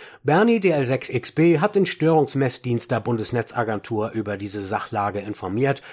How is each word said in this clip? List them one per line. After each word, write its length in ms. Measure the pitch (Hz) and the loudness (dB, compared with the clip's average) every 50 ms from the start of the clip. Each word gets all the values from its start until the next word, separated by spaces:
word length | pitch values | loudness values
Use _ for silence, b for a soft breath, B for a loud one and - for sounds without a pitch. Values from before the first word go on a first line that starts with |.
| B B B B - | B B B B -2
Bernie 360 | 131 151 170 220 233 233 226 | 2 4 4 6 4 4 4
D 100 | 190 185 | 4 2
L 160 | 160 143 131 | 2 2 2
sechs 240 | 120 131 127 - - | 0 0 -2 -2 -4
X 220 | - 120 - - | -4 -4 -4 -2
B 260 | - - 160 170 165 147 | 0 4 4 6 6 4
hat 160 | 185 208 208 | 2 2 2
den 120 | 202 190 - | 2 2 2
Störungsmessdienst 1040 | - - 156 160 165 156 139 - - 135 135 127 - - - 127 120 117 - - | 0 0 2 4 4 4 4 2 0 0 0 0 -2 -4 -2 -2 -2 -2 -2 -2
der 80 | 127 113 | -2 -2
Bundesnetzagentur 1120 | 107 123 120 110 104 - 123 120 110 - - 120 117 110 107 101 - - 117 107 107 110 | 0 -2 -2 -2 -2 -2 -2 -2 -2 -2 -4 -4 -2 -2 -4 -4 -4 -4 -4 -2 -2 -2
über 260 | - 113 104 104 101 98 | -2 -4 -4 -4 -4 -6
diese 260 | 104 101 98 104 98 | -6 -8 -8 -8 -6
Sachlage 560 | 95 110 101 - - 117 107 101 101 95 104 | -4 -4 -4 -4 -4 -4 -2 -2 -2 -2 -4
informiert. 640 | 98 107 98 - - 92 95 113 135 139 135 - B B | -6 -8 -8 -8 -6 -4 -2 0 2 0 0 -2 B B